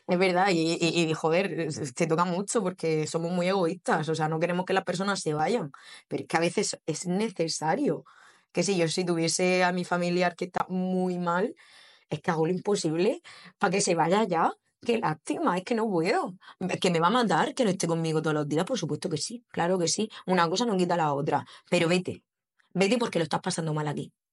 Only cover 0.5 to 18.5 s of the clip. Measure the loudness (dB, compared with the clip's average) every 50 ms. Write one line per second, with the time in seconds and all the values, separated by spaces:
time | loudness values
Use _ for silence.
0.5 | 4 2 2 2 0 2 2 2 2 2 2 2 0 0 2 2 2 2 2 0
1.5 | -2 -4 -4 -4 -4 -6 -8 -6 -2 -2 0 2 2 2 2 0 0 -4 -4 -2
2.5 | -2 -2 -2 -2 -4 -2 -2 -2 0 0 -2 -2 -4 -4 -4 -2 -2 0 0 0
3.5 | 2 2 0 0 -2 -4 -2 -2 0 0 0 0 -2 0 0 -2 0 0 0 0
4.5 | 0 -2 0 0 0 0 0 -2 -4 -2 -2 -2 -2 -2 -2 -2 -2 0 0 0
5.5 | 0 -2 -2 -6 -10 -14 -20 -20 -20 -20 -12 -8 -8 -8 -6 -2 0 0 2 2
6.5 | 0 0 -2 -2 -4 -8 -6 -6 -6 -4 -2 -2 -2 0 -2 -2 -2 -4 -4 -4
7.5 | -4 -4 -2 -2 0 0 0 0 -2 -2 -6 -16 -20 -20 -20 -20 -20 _ _ _
8.5 | -2 -2 0 2 2 2 2 0 0 0 0 0 0 0 0 0 0 2 2 2
9.5 | 4 4 4 2 2 0 -2 -2 -2 -2 0 0 2 2 0 0 -2 -4 -8 -6
10.5 | -4 -4 -4 -2 -2 -4 -2 0 0 0 0 0 -2 -2 -2 0 0 0 0 -2
11.5 | -4 _ -20 -20 -20 -20 -20 -20 -20 _ _ -8 -8 -6 -2 -2 0 2 2 0
12.5 | 0 -2 0 -2 -2 0 0 0 0 2 2 0 0 -2 -6 -20 -20 -20 -20 -20
13.5 | -8 -2 -2 0 0 2 2 2 2 2 2 4 4 2 2 2 2 2 2 0
14.5 | 0 _ _ _ _ _ -4 -2 -2 0 0 -2 -4 -4 -4 -6 -4 -2 0 0
15.5 | 0 -2 -2 -2 -2 -2 0 0 0 0 0 2 0 0 -2 -4 -8 -12 -18 -20
16.5 | -12 -6 -6 -4 -4 0 0 2 2 4 2 4 4 4 2 4 2 2 2 0
17.5 | 0 0 0 0 0 0 0 -2 0 0 0 0 0 0 0 0 0 0 0 0